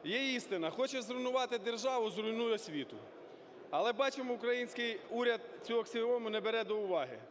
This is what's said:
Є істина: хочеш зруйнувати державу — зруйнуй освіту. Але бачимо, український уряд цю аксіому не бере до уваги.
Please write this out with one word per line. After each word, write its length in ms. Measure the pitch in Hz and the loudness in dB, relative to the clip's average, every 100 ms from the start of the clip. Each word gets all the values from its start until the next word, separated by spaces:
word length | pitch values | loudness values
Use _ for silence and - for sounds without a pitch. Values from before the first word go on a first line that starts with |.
Є 300 | 151 226 269 | 0 0 2
істина: 360 | 254 233 190 160 | 0 0 0 0
хочеш 340 | 165 262 262 | 0 0 0
зруйнувати 540 | 214 247 254 254 247 240 | -4 -2 2 2 2 0
державу — 520 | 196 233 247 254 214 | -2 0 0 2 0
зруйнуй 400 | 180 220 226 233 | 0 0 2 2
освіту. 440 | 214 208 151 127 110 101 - - - - - - | 2 0 -4 -4 -8 -12 -16 -16 -16 -18 -16 -2
Але 240 | 147 214 | 2 2
бачимо, 400 | 226 269 269 254 | 4 2 0 -2
український 680 | 233 233 247 240 - 233 220 - | 0 2 2 0 -2 -2 -2 -4
уряд 320 | 233 240 226 - - | 2 2 2 -2 -12
цю 180 | - 233 | 0 0
аксіому 500 | 220 233 233 247 226 | 2 0 2 2 2
не 120 | 214 | 0
бере 220 | 208 226 | 2 2
до 140 | 202 214 | 2 0
уваги. 400 | 202 170 127 113 107 | 2 2 0 -6 -12